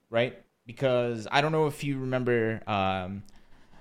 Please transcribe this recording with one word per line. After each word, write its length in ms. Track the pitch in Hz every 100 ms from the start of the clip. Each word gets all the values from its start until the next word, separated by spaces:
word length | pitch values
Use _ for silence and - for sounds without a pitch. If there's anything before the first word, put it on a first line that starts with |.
| -
right? 260 | 117 127 - _ _ 117
Because 600 | 117 135 123 120 117 -
I 100 | 143
don't 120 | 151
know 160 | 160 151
if 160 | 143
you 160 | 143 135
remember, 600 | 131 127 123 120 113 107 -
um, 560 | 101 95 95 92 98 - - - - - -